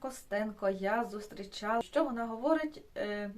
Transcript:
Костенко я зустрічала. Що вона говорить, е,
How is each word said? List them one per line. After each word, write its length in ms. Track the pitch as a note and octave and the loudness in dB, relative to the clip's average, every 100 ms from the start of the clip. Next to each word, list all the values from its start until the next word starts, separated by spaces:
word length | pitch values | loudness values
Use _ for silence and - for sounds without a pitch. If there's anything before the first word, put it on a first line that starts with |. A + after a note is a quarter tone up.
Костенко 680 | C4 B3+ - G#3 G#3+ G#3 G3 | -8 -10 -4 -2 -2 0 0
я 360 | F#3+ F#3+ A3+ A3+ | 2 2 2 2
зустрічала. 800 | G#3 G#3 - G3 - G#3 A#3 | -4 -8 -10 -10 -6 0 0
Що 220 | - C#4+ D4+ | 2 2 2
вона 220 | A#3 A#3 | 0 -4
говорить, 580 | A3+ C4+ D#4+ D4+ - - - | 0 4 4 4 -6 -10 -4
е, 340 | G#3 G#3 G#3 | -2 -2 -4